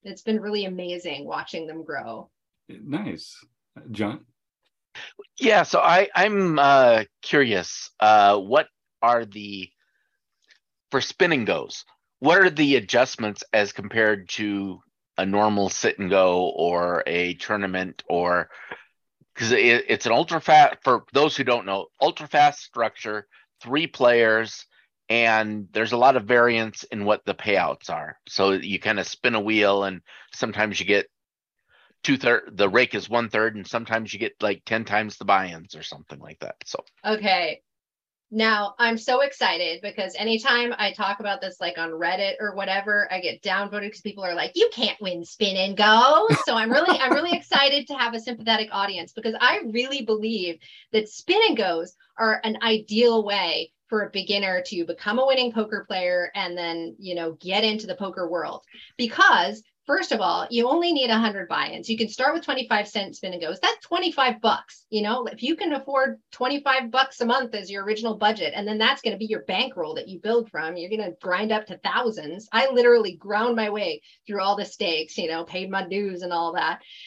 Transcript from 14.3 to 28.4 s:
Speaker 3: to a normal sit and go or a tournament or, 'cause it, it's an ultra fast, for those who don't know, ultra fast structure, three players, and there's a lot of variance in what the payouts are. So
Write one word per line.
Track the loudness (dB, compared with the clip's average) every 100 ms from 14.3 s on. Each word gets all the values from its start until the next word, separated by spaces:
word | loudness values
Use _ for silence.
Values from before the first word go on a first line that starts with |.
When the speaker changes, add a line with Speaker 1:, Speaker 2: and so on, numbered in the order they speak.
Speaker 3:
to | -6 -4 -4 -6 -10 _ _ _ -4
a | 0
normal | 2 2 2 0
sit | 0 -2 -2
and | 0
go | 4 4 4 0 0
or | 0 0 0 -2 -2
a | -2 -2
tournament | -6 -4 -4 -2 -4 -6 -10 -4
or, | -2 2 0 -2 -10 -16 -18 _ _ _ _ _
'cause | -6 0
it, | 4 6 4 2
it's | -2 2
an |
ultra | 0 0 -4
fast, | 6 8 8 6
for | 2 2 2
those | 2 2 2
who |
don't | 0 0 0
know, | -4 -6 _
ultra | -2 -2 -2
fast | 4 4 4
structure, | -14 -4 -4 -4 -8 -8 -10 _ _ _
three | -4 -2 -2
players, | 2 4 6 6 4 0 -8 -20 _ _ _ _
and | 0 2 2 0 -6 -6
there's | -4 -2
a | 4
lot | 4 4
of |
variance | 4 4 4 2 -2 -8
in | -12 -6
what | 0 0
the | -2
payouts | -6 0 0 0 -4 -8
are. | -8 -10 -16 -12
So | 0